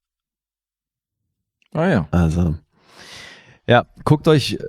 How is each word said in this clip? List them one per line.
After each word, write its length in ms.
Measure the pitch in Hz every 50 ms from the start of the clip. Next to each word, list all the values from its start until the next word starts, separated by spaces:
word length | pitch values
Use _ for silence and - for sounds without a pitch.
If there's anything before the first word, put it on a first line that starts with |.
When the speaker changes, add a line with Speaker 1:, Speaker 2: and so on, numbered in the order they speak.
| _ _ _ _ _ _ _ _ _ _ _ _ _ _ _ _ _ _ _ _ _ _ _ _ _ _ _ _ _ _ _ _ _ _
Speaker 1:
Ah 160 | - 156 165 196
ja. 200 | 151 98 73 -
Speaker 2:
Also, 440 | - 87 85 80 78 87 90 80 76 - - _ _ _ _ _ _ - - - - - - - - - _ - _ _ _
ja, 200 | - 120 117 - - _ - -
guckt 240 | - 151 151 - 165
euch 300 | 156 139 - 107 98 - -